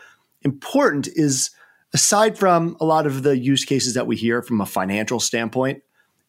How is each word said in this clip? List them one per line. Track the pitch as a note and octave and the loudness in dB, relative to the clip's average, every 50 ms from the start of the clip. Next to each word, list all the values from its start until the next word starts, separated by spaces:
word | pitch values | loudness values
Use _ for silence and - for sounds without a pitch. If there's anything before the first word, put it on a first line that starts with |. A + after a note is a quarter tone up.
| - - _ _ _ _ _ _ | -20 -20 _ _ _ _ _ _
important | - C#3 C3+ - - - - C#4 C#4+ G3+ D3 C#3 - - - | -4 -4 -4 -4 -6 -2 0 2 2 2 2 0 -4 -4 -2
is, | E3 D3+ C#3+ C3 C3 - - - _ - _ _ _ _ _ | 0 0 0 0 -2 -4 -6 -8 _ -20 _ _ _ _ _
aside | - C#3+ - - G#3 G3+ A3 A3 - - | -2 0 2 4 4 4 4 2 2 2
from | G3+ F#3 F3 E3 E3 E3+ E3 - | 2 4 4 4 2 -2 -4 -2
a | D#3+ | 0
lot | D#3+ D#3 D#3+ D3+ | 2 2 2 2
of | D3 C3+ C3+ C3 | 0 -2 0 0
the | D3 C#3 | 2 2
use | B2 A#2+ C#3 C3+ B2 - | 2 2 0 0 0 0
cases | - C#3+ B2+ A2 B2+ A2+ | 0 -2 -2 -2 -2 -2
that | B2+ A2+ | -2 -2
we | A#2+ A2+ | -2 -2
hear | G#2 A2+ A#2 A#2 A#2+ | -2 0 0 0 0
from | A#2 - A#2+ G#2 | -2 -2 -2 -2
a | G2 | -2
financial | - - F#2+ F#2+ F#2+ G2 G#2+ A2 - B2+ G#2+ | -2 -2 -4 -2 -2 -2 -4 -2 -2 -4 -4
standpoint, | - - - A#2 A2+ A2 A2 B2+ C3 C3+ C#3 - _ _ _ _ _ _ _ _ _ | -4 -2 -2 -4 -4 -2 -2 -2 -2 -2 -4 -6 _ _ _ _ _ _ _ _ _